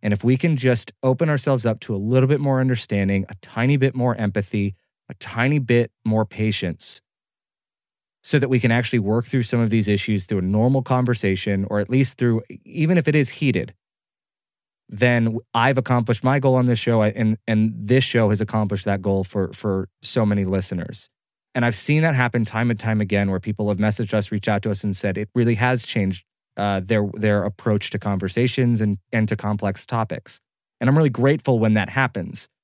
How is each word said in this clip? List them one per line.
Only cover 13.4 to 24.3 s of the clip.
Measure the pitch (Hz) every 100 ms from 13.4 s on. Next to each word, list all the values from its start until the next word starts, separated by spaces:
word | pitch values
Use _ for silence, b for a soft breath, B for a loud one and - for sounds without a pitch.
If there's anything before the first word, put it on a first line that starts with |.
| 143 92 - - _ _ _ _ _ _ _ _ _ _ _
then | 101 123 120 113 110 -
I've | 117 123 135
accomplished | 123 123 117 117
my | 135 139
goal | 135 127
on | 123
this | 117
show, | - 113
I, | 107
and, | 107 110 110 -
and | 110 110 107
this | 104 127
show | 127 120 110
has | 104
accomplished | 101 110 104 98 104
that | 98
goal | 98 98
for, | 92 104 95
for | - 107 95 92 _
so | - - 107
many | 101 95
listeners. | 95 92 92 85 - - _ _ _ _
And | 127 120
I've | 113
seen | - 151
that | 160 139
happen | 123 120 110
time | 110 120
and | 110
time | 113 110
again, | 101 101 101
where | 95
people | 107 104 104
have | 95
messaged | 104 98 107
us, | 107 101